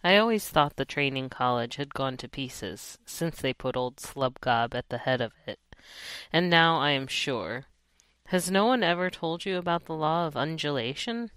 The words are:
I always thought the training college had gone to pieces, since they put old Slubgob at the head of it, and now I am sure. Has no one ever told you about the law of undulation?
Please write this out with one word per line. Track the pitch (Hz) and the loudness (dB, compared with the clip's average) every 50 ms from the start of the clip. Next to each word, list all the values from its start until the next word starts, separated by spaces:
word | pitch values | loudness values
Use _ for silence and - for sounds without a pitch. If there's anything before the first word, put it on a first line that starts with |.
| - | 6
I | 170 190 | 6 6
always | 208 220 233 226 208 - - | 6 6 4 2 0 -2 2
thought | - 160 147 147 - | 4 4 4 4 2
the | - 135 | -4 -6
training | - - 143 143 139 135 135 131 131 | -4 0 0 0 0 0 -2 -6 -6
college | - - 127 123 123 120 117 120 - | -4 0 2 2 2 2 0 -4 -4
had | - 143 143 - | -8 -8 -6 -4
gone | - 135 135 127 | -4 -2 -2 -4
to | 127 - | -6 -12
pieces, | 113 - - 135 127 - - - 95 90 - - - - - _ | -12 -8 -8 -8 -8 -8 -8 -8 -8 -8 -10 -14 -16 -18 -20 _
since | - - - 170 165 - - | -14 -6 -4 -4 -4 -4 -2
they | - 135 123 | -4 -4 -4
put | _ - 131 123 | _ -4 -4 -2
old | 127 127 127 127 - | -2 -2 -4 -6 -8
Slubgob | - - - 139 135 127 127 - - 127 120 117 117 117 - | -16 -12 -4 -2 -2 -2 -2 -2 0 2 2 2 2 0 -2
at | 123 123 _ | -6 -6 _
the | 127 | -8
head | 120 - 135 131 123 | -4 0 0 0 0
of | 123 110 _ _ _ | 0 -4 _ _ _
it, | - - _ _ _ - _ - - - - - - - - - - - | -14 -14 _ _ _ -20 _ -20 -20 -20 -16 -14 -14 -14 -14 -10 0 0
and | 160 175 180 | 2 4 6
now | 170 165 165 165 165 | 6 6 6 6 4
I | 156 135 147 | 4 2 2
am | 143 135 135 | 2 2 0
sure. | 131 - - - 143 135 113 92 80 113 127 139 _ _ _ _ _ _ _ _ _ _ _ _ | -2 -4 -4 -2 -2 -2 -2 -4 -4 -6 -8 -10 _ _ _ _ _ _ _ _ _ _ _ _
Has | - - 185 175 175 | -2 0 0 0 2
no | 190 190 208 | 2 4 6
one | 240 262 247 208 | 6 4 4 4
ever | 165 175 175 185 185 | 2 2 2 0 -4
told | - - - 160 165 175 - | -4 -4 -4 -4 -4 -4 -4
you | 196 185 | -4 -4
about | 180 175 175 170 170 170 | -2 0 0 0 -2 -2
the | - 160 | -6 -4
law | 156 156 151 160 170 170 | -2 0 0 2 2 0
of | 160 147 | -2 -2
undulation? | 123 131 156 160 156 - 147 143 131 113 120 139 - - 240 233 233 233 220 - | -2 -2 -2 -2 -2 -2 -2 0 0 -2 -2 -4 -6 -6 -6 -6 -6 -8 -8 -12